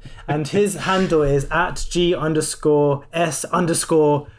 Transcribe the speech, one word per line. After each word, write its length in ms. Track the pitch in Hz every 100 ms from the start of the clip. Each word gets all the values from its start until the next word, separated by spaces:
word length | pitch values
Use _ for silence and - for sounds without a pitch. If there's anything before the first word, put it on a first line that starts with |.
| - - -
and 200 | 151 143
his 280 | 196 208 196
handle 460 | 185 190 185 160
is 240 | 143 143 135
at 340 | 156 180 135 -
G 260 | 175 175 170
underscore 880 | 156 156 151 - 151 147 147 139 -
S 300 | 165 170 139 -
underscore 840 | 175 165 - - 160 151 143 143